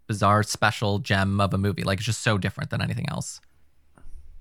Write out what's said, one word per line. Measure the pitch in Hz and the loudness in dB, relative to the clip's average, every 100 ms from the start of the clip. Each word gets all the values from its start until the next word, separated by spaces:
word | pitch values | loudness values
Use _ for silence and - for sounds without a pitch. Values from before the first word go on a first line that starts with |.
| - | -8
bizarre | 104 98 104 | 2 4 4
special | - - 107 - 107 101 | 2 0 0 2 0 0
gem | - 98 98 98 | 2 2 2 2
of | 98 | 2
a | 95 | 2
movie. | 101 87 | 0 0
Like, | 92 95 | 0 0
it's | 107 | -2
just | 107 | -2
so | - 104 | 0 2
different | 98 - - | 0 -4 -6
than | - | -4
anything | - 113 - | -4 -4 -4
else. | - - - - _ - _ _ - - - - - | -6 -8 -12 -20 _ -20 _ _ -16 -12 -12 -14 -10